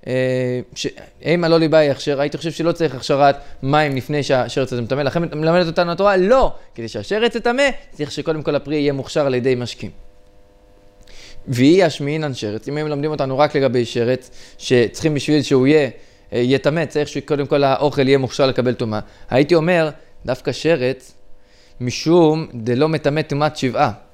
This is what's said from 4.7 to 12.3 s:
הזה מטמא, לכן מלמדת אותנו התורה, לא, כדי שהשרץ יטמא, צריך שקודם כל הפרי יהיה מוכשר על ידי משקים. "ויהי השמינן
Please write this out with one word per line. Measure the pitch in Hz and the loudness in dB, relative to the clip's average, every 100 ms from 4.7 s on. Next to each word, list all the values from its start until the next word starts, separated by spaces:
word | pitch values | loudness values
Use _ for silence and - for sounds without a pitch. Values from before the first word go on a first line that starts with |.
הזה | 120 | -4
מטמא, | 113 139 | -4 -2
לכן | 143 170 170 151 | -2 -2 -4 -2
מלמדת | 160 175 170 | 2 2 2
אותנו | 165 175 | 0 -2
התורה, | 170 202 190 | 2 2 4
לא, | 185 262 233 - - - | 4 4 4 0 -14 -12
כדי | 113 | -10
שהשרץ | 110 104 208 233 233 | -8 -4 0 0 0
יטמא, | 240 247 277 - - | -2 0 0 -2 -12
צריך | - 147 | -8 -8
שקודם | - 147 156 | -6 -4 -4
כל | - 143 | -2 -4
הפרי | 143 151 | -2 -2
יהיה | 143 | 0
מוכשר | 139 131 - 143 | -2 -4 0 0
על | |
ידי | 127 123 123 | 0 0 0
משקים. | 120 - - - - - - - - _ _ _ - _ - - - - - | -2 -10 -14 -14 -20 -20 -20 -20 -20 _ _ _ -20 _ -20 -20 -18 -18 -8
"ויהי | 123 135 180 | 2 4 6
השמינן | 175 - 143 156 151 | 4 0 -4 -4 -4